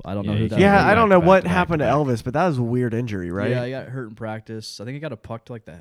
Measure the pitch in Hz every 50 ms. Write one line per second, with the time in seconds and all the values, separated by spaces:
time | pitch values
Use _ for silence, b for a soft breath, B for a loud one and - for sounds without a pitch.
0 | - - 95 101 101 104 104 107 110 107 - - 185 202 202 196 160 170 208 233
1 | 226 208 190 180 160 175 190 190 175 180 175 185 175 160 175 156 135 110 127 147
2 | 151 135 123 110 - 131 117 147 180 185 147 123 120 113 120 123 123 120 110 113
3 | 123 117 104 95 87 87 87 98 104 113 123 123 120 127 131 131 - - 127 135
4 | 127 107 110 110 117 110 110 110 110 - 113 110 104 - - - 101 120 135 143
5 | 156 156 127 - - - 117 113 - - 123 113 - - 78 85